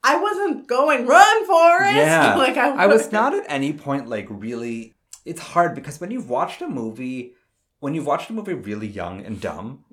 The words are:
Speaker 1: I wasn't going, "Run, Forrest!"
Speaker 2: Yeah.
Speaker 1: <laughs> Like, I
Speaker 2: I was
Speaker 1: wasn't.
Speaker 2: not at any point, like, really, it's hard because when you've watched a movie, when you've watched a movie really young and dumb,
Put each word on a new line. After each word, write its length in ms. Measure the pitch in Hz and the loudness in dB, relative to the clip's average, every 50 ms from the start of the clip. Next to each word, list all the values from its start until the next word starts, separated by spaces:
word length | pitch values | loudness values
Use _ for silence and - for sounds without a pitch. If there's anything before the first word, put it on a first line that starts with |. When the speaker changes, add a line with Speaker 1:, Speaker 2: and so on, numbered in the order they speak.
| - | 4
Speaker 1:
I 120 | 254 294 349 | 2 2 2
wasn't 460 | 349 415 370 359 403 381 277 - - _ | 2 -2 -2 -2 -2 -4 -4 -6 -6 _
going, 380 | 240 254 277 302 294 254 240 | 0 0 2 2 2 0 2
"Run, 400 | 247 277 349 403 415 427 440 427 | 4 8 8 8 8 6 2 2
Forrest!" 500 | - 381 330 330 339 339 359 392 403 403 | 2 4 6 6 6 6 6 4 2 4
Speaker 2:
Yeah. 380 | - - - 320 330 294 262 101 | 4 4 4 4 4 4 4 4
Speaker 1:
<laughs> 40 | - | 4
Like, 180 | 262 - 262 | 2 2 2
I 120 | 302 240 - | 2 0 0
Speaker 2:
I 160 | 269 - 180 | 2 4 4
was 120 | 202 - 220 | 6 6 4
Speaker 1:
wasn't. 140 | 220 - - | 2 0 -2
Speaker 2:
not 200 | 214 226 269 330 | 0 0 0 0
at 100 | 403 - - | -2 -4 -4
any 240 | 147 139 135 143 151 | -4 -4 -2 -4 -4
point, 360 | 147 - 139 139 139 131 117 | -6 -6 -4 -4 -4 -4 -6
like, 180 | 117 107 101 - | -8 -8 -8 -8
really, 640 | 110 98 101 113 120 117 117 117 117 113 113 110 _ _ _ _ - - _ | -12 -10 -10 -8 -8 -8 -6 -6 -8 -8 -10 -14 _ _ _ _ -20 -20 _
it's 160 | - - - | -14 -14 -14
hard 340 | - - - 175 175 170 - | -14 -4 0 0 0 0 0
because 260 | 143 131 - 135 - | -6 -12 -14 -14 -12
when 100 | 175 185 | -10 -10
you've 200 | 233 262 - 104 | -8 -10 -8 -4
watched 320 | 120 127 165 185 - - 349 | -2 -2 -2 -4 -6 -10 -10
a 60 | 330 | -8
movie, 680 | 208 131 113 113 110 117 131 127 127 127 123 123 _ _ _ _ _ _ _ _ _ _ | -8 -6 -6 -8 -8 -10 -10 -10 -10 -10 -12 -14 _ _ _ _ _ _ _ _ _ _
when 140 | - 143 151 | -8 -6 -6
you've 120 | 165 143 | -4 -2
watched 240 | 147 139 135 - - | -2 -2 -4 -4 -8
a 20 | 226 | -10
movie 200 | 220 - 196 180 | -10 -8 -8 -8
really 320 | 127 - 101 104 107 107 | -8 -8 -10 -10 -8 -8
young 380 | 107 101 101 87 87 90 95 - | -10 -8 -8 -10 -10 -10 -12 -12
and 160 | 92 110 98 | -12 -12 -8
dumb, 440 | - 92 80 78 95 113 135 - _ _ | -8 -10 -10 -8 -12 -14 -14 -16 _ _